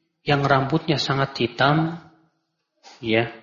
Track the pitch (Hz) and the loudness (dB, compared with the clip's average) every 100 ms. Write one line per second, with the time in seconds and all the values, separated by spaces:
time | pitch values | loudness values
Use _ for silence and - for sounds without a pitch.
0 | _ _ - 143 139 135 131 160 - 139 | _ _ -2 0 2 2 2 -2 0 -2
1 | - 135 135 - 120 - 135 156 160 170 | 0 -2 -2 -2 -4 2 2 2 0 -6
2 | - _ _ _ _ _ _ _ - - | -16 _ _ _ _ _ _ _ -20 -10
3 | 117 110 117 - | 0 0 0 -4